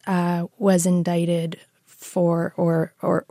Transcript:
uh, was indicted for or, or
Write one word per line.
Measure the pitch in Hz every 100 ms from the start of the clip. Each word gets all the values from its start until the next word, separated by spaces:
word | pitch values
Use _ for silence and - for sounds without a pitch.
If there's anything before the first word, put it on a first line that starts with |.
| -
uh, | 180 175 175 170 -
was | 196 185 180
indicted | 180 170 175 170 170 165 165 - _ _
for | - - 190 175 170 165 -
or, | 170 165 165 _
or | 180 165 -